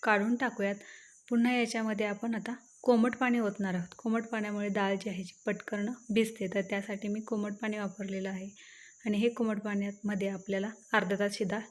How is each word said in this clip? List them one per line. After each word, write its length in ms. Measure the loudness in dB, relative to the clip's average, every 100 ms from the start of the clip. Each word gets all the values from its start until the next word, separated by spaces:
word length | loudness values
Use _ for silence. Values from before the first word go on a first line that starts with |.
काढून 320 | 4 4 4 2
टाकूयात. 380 | 0 0 -2 -2 -10 -20 -20 -20 -2
पुन्हा 260 | 2 4
याच्यामध्ये 520 | 4 2 0 -2 0 0
आपण 280 | -2 -2
आता 200 | -2 -4 -8 -12 -4
कोमट 340 | 4 6 6 4
पाणी 220 | 2 4
ओतणार 360 | 2 0 -2
आहोत. 200 | 0 -4 -6
कोमट 300 | -2 -2 -2
पाण्यामुळे 420 | -4 -2 -2 0
डाळ 240 | 0 2
जी 160 | 0 -2
आहे, 120 | -6
जी 180 | -8 -6 -4
पटकन 400 | -4 -4 -4 -2 -4 0
भिजते, 380 | 2 2 0 -4
तर 60 | -2
त्यासाठी 460 | -2 -4 -4 -6 -4
मी 120 | -4
कोमट 320 | -4 -4 -4
पाणी 240 | -4 -4 -4
वापरलेलं 500 | -6 -6 -6 -4 -4
आहे. 200 | -6 -8 -14 -20 -20 -20 -10
आणि 140 | -2 2
हे 100 | 2
कोमट 280 | 2 0 0
पाण्यामध्ये 680 | -2 -2 -2 -4 -2 0 0
आपल्याला 400 | -2 -2 -2 -2 -8 2
अर्धा 240 | 2 4 2
तास 180 | 0 0
ही 60 |
डाळ 160 | -2 -2 -6